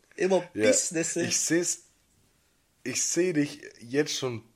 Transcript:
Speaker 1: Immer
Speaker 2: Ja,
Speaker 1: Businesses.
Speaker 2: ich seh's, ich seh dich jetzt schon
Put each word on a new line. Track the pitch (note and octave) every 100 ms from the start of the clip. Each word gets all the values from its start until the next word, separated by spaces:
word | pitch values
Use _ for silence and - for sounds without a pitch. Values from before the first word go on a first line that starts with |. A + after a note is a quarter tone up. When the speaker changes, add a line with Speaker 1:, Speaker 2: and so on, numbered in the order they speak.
| _ -
Speaker 1:
Immer | F#3 F#3 E3+
Speaker 2:
Ja, | - G#2+
Speaker 1:
Businesses. | G2+ - E3 E3 E3+ E3+
Speaker 2:
ich | -
seh's, | - E3 E3+ - _ _ _ _ _ _ _ _ _ _
ich | A#2+ -
seh | - E3+ F3+
dich | D3+ C#3+ - - -
jetzt | A#2 C#3 D3 -
schon | B2+ A2+ -